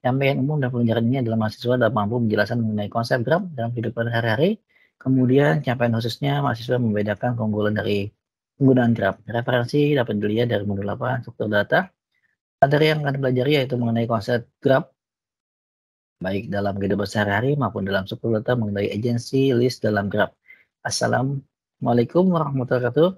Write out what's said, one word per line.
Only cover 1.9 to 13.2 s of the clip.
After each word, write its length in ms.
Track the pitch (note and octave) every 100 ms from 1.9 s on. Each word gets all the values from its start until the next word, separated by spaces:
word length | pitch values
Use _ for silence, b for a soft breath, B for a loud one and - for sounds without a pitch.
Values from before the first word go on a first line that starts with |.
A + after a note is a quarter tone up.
mampu 240 | G#2+ G#2 B2
menjelaskan 400 | A2+ G#2 G#2 A#2
mengenai 320 | A2 G#2+ G#2
konsep 320 | A#2 A#2 C3
grab 240 | A#2 E3 F#3
dalam 160 | C#3 A#2
kehidupan 400 | A#2+ A#2 A#2+ A#2
sehari-hari. 480 | A#2 A#2 G#2+ E3+ A3 _ b b _
Kemudian, 640 | - C3 B2 C3+ C#3+ D#3
capaian 320 | C#3 B2 A#2+
khususnya 480 | A#2 A2+ - C#3 C#3+
mahasiswa 320 | C#3 A2+ A#2
membedakan 640 | B2 A#2 G#2 G#2 G#2 B2 A#2+
keunggulan 400 | A2 G#2 G#2 G#2+
dari 320 | G2+ G2+ G2+ _ _ _ _ _
penggunaan 400 | C3+ B2+ A#2 A2+
grab. 240 | G2 - -
Referensi 640 | A#2 A#2+ B2+ A#2+ D3 D3
dapat 240 | C#3+ A#2+ G#2+
dilihat 320 | G#2 G#2+ A#2+
dari 160 | A2 G2+
modul 240 | G2 G2+
delapan, 320 | G2+ B2+ B2+
struktur 240 | A#2+ - G#2+
data. 400 | G#2 G2+ - F#3+ _ _ _ _ _ _ _
Materi 320 | C#3 D3 D#3
yang 160 | D3+ C#3+
akan 80 |
dipelajari 380 | C#3